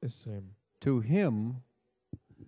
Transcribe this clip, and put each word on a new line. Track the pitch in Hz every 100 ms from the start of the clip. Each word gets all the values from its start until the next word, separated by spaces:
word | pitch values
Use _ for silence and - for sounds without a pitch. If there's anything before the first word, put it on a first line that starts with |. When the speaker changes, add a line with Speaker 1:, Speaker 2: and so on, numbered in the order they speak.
Speaker 1:
עשרים. | 123 - 110 101 95 - _ _ 139
Speaker 2:
To | 127
him | 110 185 175 107 113 127 - _ _ _ _ - _ -